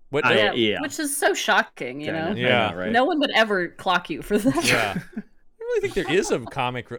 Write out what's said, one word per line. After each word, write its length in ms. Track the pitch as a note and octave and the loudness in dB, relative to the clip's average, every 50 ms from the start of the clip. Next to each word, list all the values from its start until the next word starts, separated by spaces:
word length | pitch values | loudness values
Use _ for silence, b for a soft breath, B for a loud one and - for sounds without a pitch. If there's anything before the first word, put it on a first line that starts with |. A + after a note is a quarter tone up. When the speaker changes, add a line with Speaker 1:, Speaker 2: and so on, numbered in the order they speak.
| - - | -14 -6
Speaker 1:
What, 140 | C3+ D3 C#3+ | -4 0 2
Speaker 2:
I, 40 | B2 | 4
Speaker 1:
what 60 | A#2+ A2 | 4 4
Speaker 3:
Yeah, 140 | G#2+ G#2 - B2 A2+ G#2+ G2 | 4 2 2 2 0 0 0
Speaker 2:
yeah. 80 | F2 | -2
Speaker 3:
which 180 | D4 D4 - - | -4 -6 -6 -6
is 180 | D#4 C#4 - | -6 -4 -4
so 160 | - G4 E4+ F4+ | 0 0 0 0
shocking, 680 | - - - G3 G3+ A#3 - - - D3+ B2 B2+ C#3+ | 0 0 2 2 2 2 0 -6 -12 -10 -10 -10 -8
you 60 | D3+ - | -6 -6
Speaker 2:
Yeah, 40 | - | -4
I 160 | D#3+ D#3+ F3 | -4 -4 -4
Speaker 3:
know? 40 | G#3 | -2
Speaker 2:
know. 80 | A#2 | 0
Speaker 1:
Yeah. 260 | B2 B2+ B2 A#2+ A2 G#2 | 2 4 4 4 4 0
Speaker 2:
I 20 | F2 | 0
know, 40 | F2+ | -2
right? 120 | F2+ F#2 A3+ | -2 2 2
Speaker 3:
No 120 | A#3+ C4 | 4 4
one 160 | E4+ F4 D4+ | 4 2 0
would 100 | C#4 - - | 0 2 2
ever 320 | A3 A3+ G#3+ G#3 F#3 F3 E3+ | 2 2 2 2 -2 -2 -4
clock 400 | - - - F#3+ F3 F3 F3+ - | -8 -6 -2 0 0 0 0 -4
you 120 | D#3+ A#2 - | -10 -8 -4
for 140 | - G#3 G#3 | -2 0 2
that. 260 | G3 - - E4+ E4 | 2 2 2 2 2
Speaker 1:
Yeah. 300 | - - A#3+ A3 G2+ F#2+ F3+ | 2 2 2 2 0 -2 -4
Speaker 3:
<laughs> 180 | - - - | -8 -8 -12
Speaker 1:
I 520 | - - - _ - _ - _ - A4+ A#4+ | -12 -14 -14 _ -20 _ -20 _ -12 -6 -2
don't 140 | B4 G#4+ F#4+ | -2 -2 -2
really 60 | F#4+ | -2
think 160 | - G3+ D#3 | -2 -2 -2
there 100 | - D3+ | 0 0
is 140 | G3 - F#4 | 0 2 2
a 80 | A#3+ D3 | -2 -2
comic 520 | A#2 - - C#3+ B2 B2 B2+ B2 A#2 - | -4 -8 -6 -4 -2 -2 -2 -6 -8 -10
re-, 60 | B2 | -12